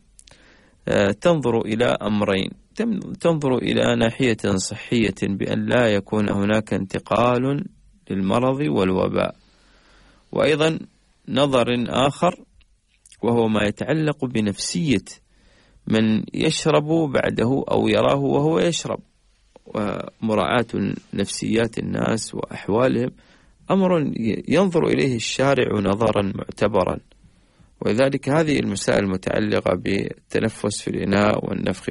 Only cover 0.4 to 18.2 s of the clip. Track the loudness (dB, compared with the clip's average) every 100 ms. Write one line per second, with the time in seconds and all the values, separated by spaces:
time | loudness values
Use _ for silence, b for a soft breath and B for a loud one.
0.4 | b b b b -2 2 2 2 2 2
1.4 | 2 0 0 0 0 0 0 0 2 0
2.4 | -2 -8 _ -4 -2 -2 -6 -2 0 2
3.4 | 0 0 0 2 2 2 0 2 0 2
4.4 | 0 0 -2 -8 -2 0 0 0 -4 -2
5.4 | -2 -2 0 2 4 2 0 -2 0 0
6.4 | 2 0 0 -4 -4 -6 -2 2 2 2
7.4 | 0 -2 -6 -14 -20 _ -6 -2 0 2
8.4 | 0 0 0 2 2 2 0 0 -2 -4
9.4 | b b b b b b b b b 0
10.4 | 2 2 0 -2 -10 _ _ _ -4 0
11.4 | 2 2 2 0 -2 0 0 2 -2 -2
12.4 | -18 _ _ _ _ _ _ -6 0 2
13.4 | 2 2 0 -2 -2 0 0 -2 -2 -2
14.4 | -2 -2 -4 -2 0 0 -2 -20 b b
15.4 | b b b b -2 2 2 0 -2 -2
16.4 | -2 0 2 2 2 0 2 0 0 0
17.4 | 0 0 0 0 2 2 2 2